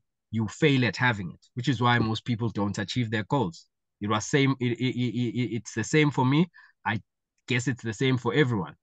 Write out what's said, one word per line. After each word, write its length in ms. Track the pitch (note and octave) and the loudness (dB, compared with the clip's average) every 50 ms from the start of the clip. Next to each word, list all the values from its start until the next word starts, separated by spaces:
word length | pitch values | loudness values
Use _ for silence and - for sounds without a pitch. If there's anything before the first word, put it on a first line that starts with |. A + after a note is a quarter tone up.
| - _ _ _ _ _ | -8 _ _ _ _ _
you 160 | A2+ A2+ A2 | -4 -4 -4
fail 380 | G2 - - E3 D3 C#3 B2+ B2 | -4 -2 0 2 2 4 4 2
at 120 | G#2+ - | 0 0
having 360 | - B2+ B2 A2+ G2+ F#2 E2 - | 0 0 0 0 0 -4 -8 -12
it, 80 | - _ _ _ | -14 _ _ _
which 140 | B2+ A#2+ C#3+ | -4 -2 -2
is 120 | B2+ G2 | 0 2
why 180 | B2 A#2+ A#2+ A#2 | 2 2 4 2
most 260 | A2+ A2 A2 - - | 2 0 -2 -4 -4
people 240 | - A#2+ G#2 A#2+ G#2+ | -4 -4 -2 -2 -4
don't 280 | - G#2+ G2+ G#2 G2 - | -2 -2 -2 -2 -2 -4
achieve 320 | G2+ - - B2+ A#2+ G#2+ | -6 -4 -4 -4 -4 -2
their 140 | A2+ G#2+ G#2 | -2 -4 -2
goals. 420 | - - - A2 F2 E2 - - _ _ _ _ _ _ _ | -2 0 0 0 -2 -4 -8 -18 _ _ _ _ _ _ _
It 80 | G#2 G#2 | -4 -2
was 160 | A2 G#2+ - | -2 -2 -2
same, 280 | - - C#3 C#3 C3+ C3 B2+ | 0 2 2 4 2 2 0
it, 180 | B2 B2 A#2 - | 0 -2 -2 0
it, 180 | B2 B2+ - | -2 -2 0
it, 200 | B2 B2 A#2+ G2 B2 | 0 -2 -2 -2 -2
it, 380 | B2 A#2 G#2 B2 B2 F#2+ G#2+ | -2 -2 -2 -2 -4 -4 -4
it's 180 | A2+ - - - | -6 -8 -6 -6
the 80 | A2+ G#2 | -6 -4
same 280 | - - D#3 D3+ D3 | 2 2 4 4 4
for 140 | - C#3+ B2 | 4 2 2
me. 220 | B2+ C#3 D3+ F#3 - _ - - - _ _ _ | 4 4 4 2 2 _ -10 -20 -20 _ _ _
I 140 | G2 A2 G#2+ - _ _ _ _ _ _ _ _ - | -4 -4 -4 -6 _ _ _ _ _ _ _ _ -2
guess 180 | - C3+ B2 | -2 0 0
it's 160 | C#3+ B2 - - | -2 -4 -4 -4
the 100 | A#2 G#2+ | -8 -4
same 260 | - C3+ C3 B2+ B2 | 0 2 2 2 2
for 140 | - A#2+ A#2 | 0 0 2
everyone. 420 | D3 D#3 B2 A#2 G2+ E2 D2 - - | 2 2 2 2 -2 -4 -6 -10 -16